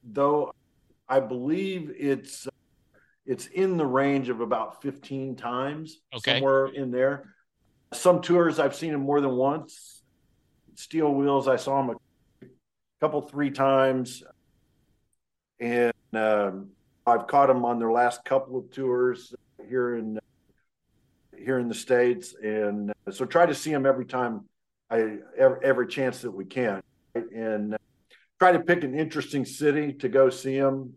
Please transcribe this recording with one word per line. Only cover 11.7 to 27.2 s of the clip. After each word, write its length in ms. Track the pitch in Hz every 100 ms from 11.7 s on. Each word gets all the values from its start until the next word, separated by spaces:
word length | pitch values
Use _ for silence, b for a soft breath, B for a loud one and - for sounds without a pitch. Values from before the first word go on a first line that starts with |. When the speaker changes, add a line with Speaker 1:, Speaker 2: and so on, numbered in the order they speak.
| 139
Speaker 1:
him 80 | 131
a 560 | 110 _ _ _ _ - _ _ _ _ _
couple, 220 | 156 151
three 260 | 143 139 143
times. 720 | 135 135 135 135 127 127 - - _ _ _ _ _ _ _ _ _ _ _ _ _
And, 320 | 120 120 120 - _
um, 560 | 110 110 107 101 95 98 _ _ _ -
I've 180 | 117 -
caught 240 | 143 139
him 160 | 127 120
on 140 | 117
their 120 | 113
last 320 | 117 123 120
couple 360 | - 135 131 127
of 100 | 110
tours 640 | - 131 123 127 123 - 123 _ _ -
here 300 | 127 123 120
in, 220 | 110 107 _ _ _ _ _ _ _ _ _ _ _ -
here 220 | 123 131
in 100 | 120
the 60 |
States. 640 | 110 - 123 123 120 - -
And, 560 | 107 107 104 104 104
uh, 200 | 104 -
so 140 | 95 127
try 220 | 170 170
to 80 | 143
see 160 | 160
him 160 | 147 135
every 180 | 131 123
time 400 | 127 120 110 - _ _ _ _
I, 260 | 113 110 104 - -
every, 220 | 131 131
every 240 | 139 127 120
chance 340 | - 131 123
that 80 | 120
we 160 | 95 95
can. 340 | 131 120 98 - _ _
And, 580 | 117